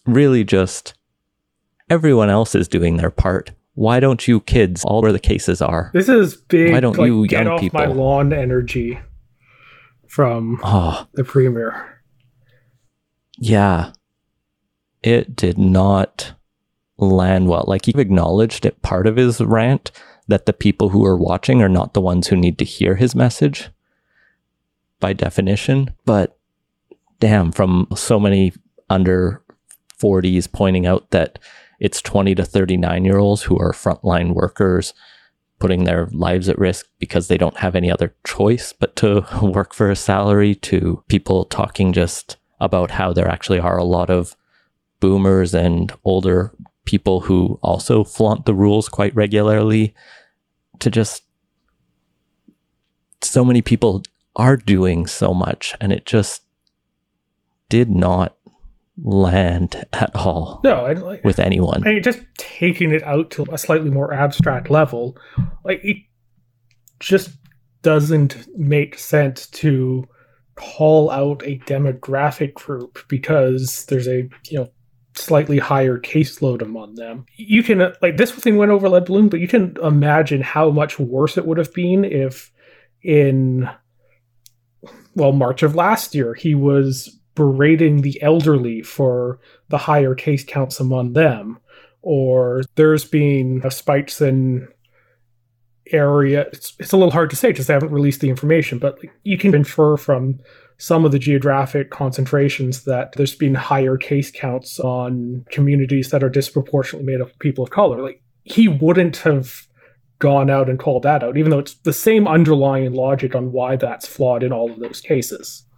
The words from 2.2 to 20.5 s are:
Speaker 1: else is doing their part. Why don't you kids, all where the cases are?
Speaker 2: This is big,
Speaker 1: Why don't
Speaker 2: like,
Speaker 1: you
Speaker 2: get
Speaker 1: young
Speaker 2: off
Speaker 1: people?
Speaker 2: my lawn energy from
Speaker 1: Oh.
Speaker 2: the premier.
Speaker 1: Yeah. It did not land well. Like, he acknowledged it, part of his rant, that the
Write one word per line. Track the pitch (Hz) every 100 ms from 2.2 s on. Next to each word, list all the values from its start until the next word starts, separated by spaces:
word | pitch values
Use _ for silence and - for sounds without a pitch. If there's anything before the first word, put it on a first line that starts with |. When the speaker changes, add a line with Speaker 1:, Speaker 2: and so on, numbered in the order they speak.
| 104
Speaker 1:
else | 101 113 -
is | 87
doing | 90 85 82
their | 82
part. | - 92 92 - - _
Why | - 107 120
don't | 135 120 -
you | 117
kids, | - 127 98 90 -
all | 107
where | 110
the | 95
cases | - 98 - 90
are? | - 82 85
Speaker 2:
This | 175 190
is | 247 180 -
big, | _ 175 165
Speaker 1:
Why | 170
don't | 123 98
Speaker 2:
like, | 120
Speaker 1:
you | 113 107
Speaker 2:
get | -
Speaker 1:
young | 110
Speaker 2:
off | 170
Speaker 1:
people? | 92 156
Speaker 2:
my | 147
lawn | 135 131 139 143
energy | 151 127 127 120 127 117 127 - - _ _ _ _ - - _ _ _
from | - 135 117 113 117
Speaker 1:
Oh. | 98 101 85 82 - -
Speaker 2:
the | 127
premier. | 139 127 117 113 - - - _ _ _ _ _ _ _ _ _ _ _ _ _ -
Speaker 1:
Yeah. | 113 110 101 85 85 - _ _ _ _ _ _ _ _ _ _
It | 113 120 - 127
did | 92 92
not | 98 92 98 98 95 - - - _ _ _ _ _ -
land | 98 95 92 92 90
well. | 85 -
Like, | 95 -
he | 135
acknowledged | 110 95 85 92 113 - 104
it, | -
part | - 92 104
of | 113
his | 123 117
rant, | 110 110 117 139 - - - _ -
that | 143
the | -